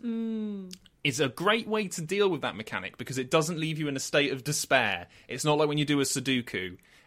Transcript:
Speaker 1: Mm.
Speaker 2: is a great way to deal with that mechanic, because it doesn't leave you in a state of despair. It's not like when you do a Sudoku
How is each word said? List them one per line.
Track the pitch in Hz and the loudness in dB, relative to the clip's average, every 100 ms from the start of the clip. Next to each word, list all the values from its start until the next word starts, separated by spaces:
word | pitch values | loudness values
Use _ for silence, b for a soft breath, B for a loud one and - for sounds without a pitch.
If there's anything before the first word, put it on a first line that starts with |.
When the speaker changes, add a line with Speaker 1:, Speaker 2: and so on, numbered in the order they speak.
Speaker 1:
Mm. | 240 226 226 220 214 202 185 180 - _ 147 | -6 -4 -4 -4 -6 -8 -12 -16 -20 _ -2
Speaker 2:
is | 127 | 0
a | 135 | 0
great | - 185 233 214 | 2 2 2 2
way | 214 190 | -2 -2
to | - | -4
deal | 156 196 202 | -2 2 2
with | 151 | 2
that | 123 98 | -4 -6
mechanic, | 110 101 92 - | -6 -6 -8 -10
because | 123 131 | -6 -4
it | 127 | 2
doesn't | 160 156 180 | 2 2 -2
leave | 160 151 | -4 -2
you | 147 | -2
in | 135 | -4
a | |
state | - 156 143 | 0 2 2
of | 135 | 0
despair. | 131 151 - 135 107 90 85 b b | -2 -2 4 4 4 -2 -6 b b
It's | 131 151 | -2 2
not | 151 | 4
like | 151 | 4
when | 147 | 2
you | 143 | 2
do | 143 | 2
a | |
Sudoku | 135 139 131 127 117 98 92 92 b b | 2 0 0 0 0 -6 -6 -10 b b